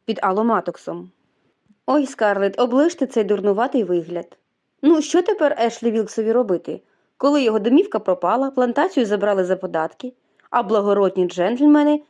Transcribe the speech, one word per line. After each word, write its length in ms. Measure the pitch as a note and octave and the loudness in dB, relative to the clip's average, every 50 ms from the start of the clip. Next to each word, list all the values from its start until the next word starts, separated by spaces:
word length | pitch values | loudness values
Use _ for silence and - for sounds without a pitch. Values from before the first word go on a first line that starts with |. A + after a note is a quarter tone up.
| _ | _
під 140 | - G#3+ - | -8 -6 -2
Аломатоксом. 880 | - F#3+ F#3 G#3 A3+ A#3 A3 F#3 - F3 E3+ - - D#3+ E3 F3 F3+ F#3 _ _ _ _ _ _ _ _ _ _ _ _ _ _ _ | -2 -2 0 0 0 0 0 0 -2 -4 -10 -10 -12 -12 -12 -12 -14 -18 _ _ _ _ _ _ _ _ _ _ _ _ _ _ _
Ой, 200 | - C4+ D4+ C#4 | 0 0 0 0
Скарлетт, 540 | C4 - - A3 G#3 G3+ G3 G3+ G3 G3 - | -2 -4 -2 0 0 2 0 0 -2 0 0
оближте 460 | B3 A#3+ A#3+ C4+ D4+ E4+ - - C4+ | -2 2 2 2 2 2 0 -2 -6
цей 180 | - - A#3 G#3 | -2 -2 -2 0
дурнуватий 600 | F#3+ G#3 G3 F#3+ G#3 G3 G3+ A#3+ C#4 C#4 B3+ G3+ | 0 -2 0 0 0 0 0 -2 0 0 -2 0
вигляд. 540 | F3 F3+ F3 D#3+ E3 F3 E3+ F3 - - _ _ _ _ _ _ _ _ _ | 0 -2 -4 -4 -6 -10 -10 -10 -12 -20 _ _ _ _ _ _ _ _ _
Ну, 200 | - D4 E4+ D#4 | 2 2 2 2
що 200 | D4+ - - F4 | 2 0 0 0
тепер 340 | F4+ - G#4 G#4 D#4+ C#4+ C#4+ - | 0 0 0 0 0 0 2 0
Ешлі 320 | A#3 A3+ A#3 - A3+ A#3+ | 0 -2 -2 -2 -4 -2
Вілксові 400 | G#3+ A3+ G#3 G#3 - A3+ G#3+ A3 | 0 0 -4 -2 -4 -4 -2 0
робити, 500 | A3+ B3 B3 G3+ F3+ E3 - - D#3+ - _ _ _ _ _ _ _ | 0 0 0 0 -2 -4 -4 -10 -12 -12 _ _ _ _ _ _ _
коли 260 | _ - C#4+ D4 D4 C4 | _ 0 2 2 4 2
його 160 | A3+ G#3+ G#3 | 2 0 0
домівка 400 | G3 A#3+ B3+ D#4 G4+ - - G#3 | 2 4 4 4 4 2 -4 -4
пропала, 520 | - - F3+ F3+ - F3 G#3+ C4 C4+ C4+ | 0 -2 -2 0 0 0 0 0 -2 -2
плантацію 540 | C4+ C4 B3 B3 A#3 C#4 D#4+ F#4+ - C#4+ A#3+ | 0 -2 -2 0 0 0 -2 0 0 -2 0
забрали 400 | G3 G#3 G3+ G3 G#3 G3+ F#3+ F#3 | 0 0 0 0 0 0 0 0
за 100 | F3+ F#3 | 0 -2
податки, 580 | F3+ F#3 F#3 E3 D#3+ D#3+ D#3+ - _ - B3 B3 _ _ _ _ _ _ _ | -4 -4 -6 -4 -4 -4 -6 -8 _ -16 -16 -16 _ _ _ _ _ _ _
а 140 | - - G3 | -2 -2 0
благородні 600 | F#3+ A3 G#3 G3+ G#3 G3+ G3+ G3 F#3+ F#3+ F#3+ F3+ | 2 0 0 2 2 2 2 2 0 0 -2 -2
джентльмени 760 | F3 - F3+ F3 G3+ A#3+ B3 C#4+ D4 D4 D4 D4 D4 D4+ D4+ D4 | -2 -2 -2 -2 -2 0 2 4 4 6 6 4 2 0 -2 -4